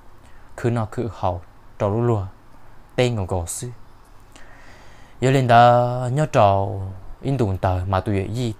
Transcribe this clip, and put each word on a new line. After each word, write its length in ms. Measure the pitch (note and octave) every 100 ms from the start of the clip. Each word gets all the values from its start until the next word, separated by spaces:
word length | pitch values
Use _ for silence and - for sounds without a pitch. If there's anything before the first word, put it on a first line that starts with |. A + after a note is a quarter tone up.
| - - - - - -
Cứ 140 | A#2+
nó 160 | A#2+ G#2+
cứ 180 | - A#2
hậu, 280 | - F#2+ F2 - - - -
trò 100 | G#2
lúa 120 | A2
lúa, 260 | A#2+ A2 G2 - - - - - - -
tên 200 | B2 A2+
còn 100 | F#2
gò 200 | F#2 E2+
sư. 220 | - B2 A#2+ - - - - - - - - - - - - - -
Giờ 100 | B2+
lên 160 | C3+ B2
đó 640 | A#2+ A#2+ B2 A#2+ B2 B2
nhớ 140 | C3+ D#3
trò, 420 | B2+ G#2 G2 G2 G2 F#2+ F#2+ - -
in 140 | C3+ C3+
đồn 220 | G#2+ F#2+
tờ 220 | F#2+ F#2 F#2
mà 120 | F#2+
tụi 280 | G#2+ G2 F#2+
gì 260 | A2+ A#2+